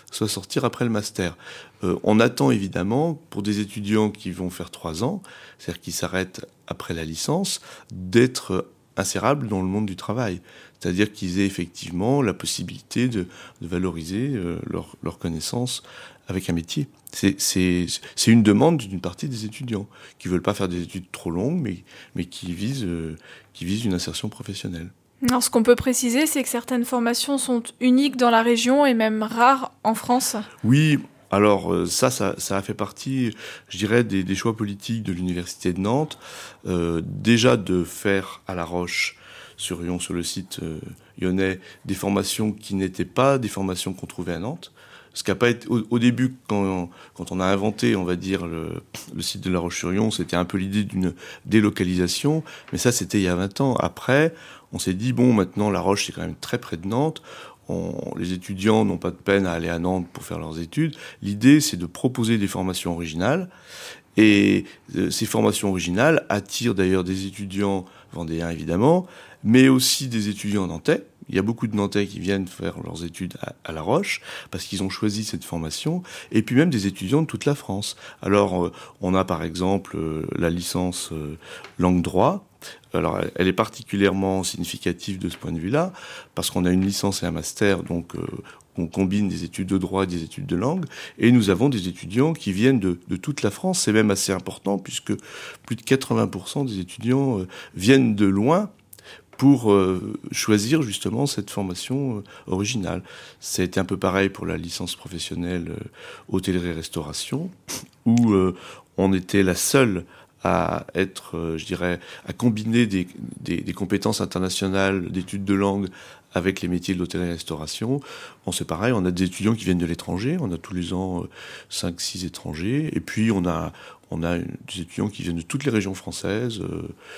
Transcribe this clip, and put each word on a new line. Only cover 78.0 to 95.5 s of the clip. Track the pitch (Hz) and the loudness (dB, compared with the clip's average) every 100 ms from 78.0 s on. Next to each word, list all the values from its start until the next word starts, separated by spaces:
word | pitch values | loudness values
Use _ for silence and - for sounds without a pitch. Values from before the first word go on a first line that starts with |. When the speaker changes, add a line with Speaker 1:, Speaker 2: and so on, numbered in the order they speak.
| - - | -16 -8
Speaker 1:
Alors, | - 101 98 90 87 | 2 4 4 2 -2
euh, | - - - | -4 -16 -6
on | 92 | 0
a | 95 | 2
par | 95 85 | 2 0
exemple, | 82 82 92 98 - 80 | -2 -2 0 0 -2 -6
euh, | 80 78 - - | -4 -4 -4 -2
la | 85 | 0
licence, | 87 87 95 90 90 - | 0 -2 -2 -2 -4 -6
euh, | 80 73 78 - - - - | -8 -8 -10 -14 -18 -12 2
langue | 90 90 | 4 4
droit. | 85 90 123 196 - _ - - _ | 4 4 4 4 -4 _ -20 -20 _
Alors, | 87 82 98 | -2 0 0
elle, | 80 - | -2 0
elle | 92 | 2
est | |
particulièrement | 92 110 - - 101 98 95 95 95 | 2 0 -4 -4 2 4 4 0 0
significative | 90 - 87 - - 87 - 95 | -2 -6 -6 -6 -4 -4 -6 -6
de | 92 | -6
ce | - | -6
point | - | -6
de | 85 | -4
vue-là, | 87 139 180 180 - - - | -2 0 -2 -6 -16 -18 -12
parce | - - | -6 -4
qu'on | 95 90 | 0 2
a | |
une | 92 | 4
licence | 95 98 101 95 | 2 0 -2 -2
et | 90 | -4
un | |
master, | 80 78 - 104 92 | -4 -6 0 2 2
donc, | - 87 85 - | 0 -6 -6 -8
euh, | 82 - - - _ - | -8 -10 -14 -20 _ -6
on | 82 | -4
combine | 95 95 101 101 | 0 0 2 0
des | 85 | -2
études | 82 - 92 | -6 -6 0
de | 95 | 0
droit | 90 95 | 0 0
et | 95 | 0
des | 87 | -2
études | 80 - 139 | -6 -8 -4
de | 87 | 0
langue, | 113 180 160 - - - | 0 -2 -4 -10 -14 2
et | 117 | 6
nous | 123 98 | 6 6
avons | 92 135 | 4 4
des | 120 90 | 2 -2
étudiants | - - 104 147 | -6 -4 0 2
qui | 165 - | 0 -2
viennent | 92 120 131 | 2 4 6
de, | 95 87 - | 4 0 -4
de | 92 | -6
toute | - 143 | -6 -2
la | 104 | -2
France. | - 185 180 | -2 -2 0
C'est | - | 2
même | 107 107 | 4 4
assez | 98 - | 4 0
important, | 95 90 - - 101 | -2 -4 -8 -4 -4
puisque | - - - 104 - - - | -4 -10 -6 -6 -8 -16 -16